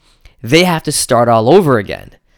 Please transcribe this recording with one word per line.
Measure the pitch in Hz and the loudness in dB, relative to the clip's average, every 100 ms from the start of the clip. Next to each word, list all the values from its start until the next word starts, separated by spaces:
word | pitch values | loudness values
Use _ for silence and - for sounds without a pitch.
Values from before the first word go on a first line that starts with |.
| _ _ - _ | _ _ -20 _
they | 110 160 | -2 0
have | 180 160 | 0 -2
to | - | -6
start | - - 120 120 | -6 -2 0 2
all | 113 110 | 0 2
over | 185 156 120 | 2 2 -2
again. | 87 50 50 - _ | -4 -12 -16 -20 _